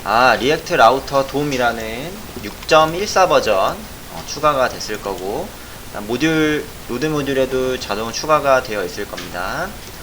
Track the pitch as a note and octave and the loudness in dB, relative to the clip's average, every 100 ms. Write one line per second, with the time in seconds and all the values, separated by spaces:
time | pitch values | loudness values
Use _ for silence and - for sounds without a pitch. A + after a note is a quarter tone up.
0 | - A2 B2+ G#2+ A#2+ D#3+ - E3+ A#2 C3 | 2 4 6 6 2 0 0 6 6 6
1 | C3+ C#3 C3+ C#3 D3 C3 B2 A2+ A2 A2+ | 0 0 0 -2 -2 0 0 0 -6 -8
2 | D#3 G3+ - - G#2 - - D#3 D#3+ E3+ | -8 -10 -12 -10 -10 -10 4 6 6 2
3 | G#3 - F3+ C#3+ A2+ G2 A2 G3 - - | 0 4 6 4 4 2 2 -2 -10 -14
4 | - E2 E2 - D3+ C#3 B2 F#2 - G#2+ | -12 -12 -10 0 0 2 0 -2 -8 -6
5 | G2+ F#2 F#2 A#2+ G3+ - - - - - | -6 -4 -4 -4 -6 -10 -14 -14 -12 -10
6 | G#2 B2 D#3 D#3+ D#3 D3+ - - - A#2+ | -4 0 2 2 2 0 -4 -12 -8 -4
7 | D#3 D3+ C3+ C3+ C3 C3 C3 B2+ - G#2 | -2 -2 -2 0 0 0 0 -2 -4 -4
8 | A2+ A2+ D#3 D3+ C#3 C3 B2+ G#2+ F2+ F2+ | -4 -6 2 2 4 2 2 -4 -4 -6
9 | G2+ F2 F2 E2+ F#2 B2+ F#3 G#3+ - - | -8 -8 -10 -8 -6 -6 -8 -10 -14 -14